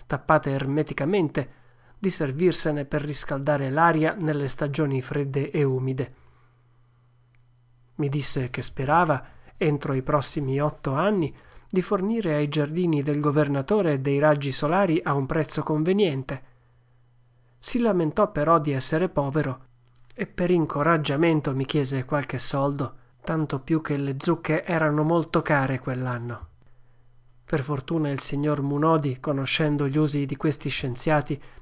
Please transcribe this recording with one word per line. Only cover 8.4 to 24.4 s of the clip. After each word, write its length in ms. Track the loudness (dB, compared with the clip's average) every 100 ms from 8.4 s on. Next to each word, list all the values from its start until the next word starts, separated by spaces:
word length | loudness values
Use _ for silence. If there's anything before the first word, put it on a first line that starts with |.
| -4
che 140 | -6
sperava, 600 | -6 -4 2 4 4 0 -4 -20 -14 -2
entro 340 | 0 0 0
i 80 | -2
prossimi 580 | 0 0 0 -4 -2 0
otto 320 | -2 -2 -4
anni, 420 | 0 2 2 -2 -6 -20 -20 -6
di 140 | -2
fornire 540 | 0 0 0 0 0 0
ai 120 | 0
giardini 540 | 0 0 0 2 2
del 180 | 0 0
governatore 800 | 2 4 2 0 0 2 2 0
dei 180 | 0 4
raggi 320 | 4 4 0
solari 480 | 0 2 2 2 2
a 80 | 0
un 140 | 0 0
prezzo 360 | -2 -2 -4
conveniente. 800 | -2 0 2 2 2 0 -6 -10 -12 _ _ _ _ _ _ _ _ _ _ _
Si 220 | -2 0
lamentò 520 | 2 2 2 2 0
però 260 | 2 4 4
di 140 | 2
essere 380 | -2 0 0 0
povero 540 | 0 0 0 -2 -4 -12 _ _ _ -14
e 120 | -10 -8
per 240 | -2 2
incoraggiamento 1040 | 2 2 0 2 2 2 2 4 2 0
mi 120 | -2 0
chiese 400 | 0 0 -2 -2
qualche 320 | -4 -2 -4
soldo, 580 | -2 0 0 -2 -6 -8 -20 _
tanto 360 | -6 -4 -2 -4
più 200 | -2 -2
che 160 | 0 -2
le 200 | -2 -2
zucche 460 | -2 -2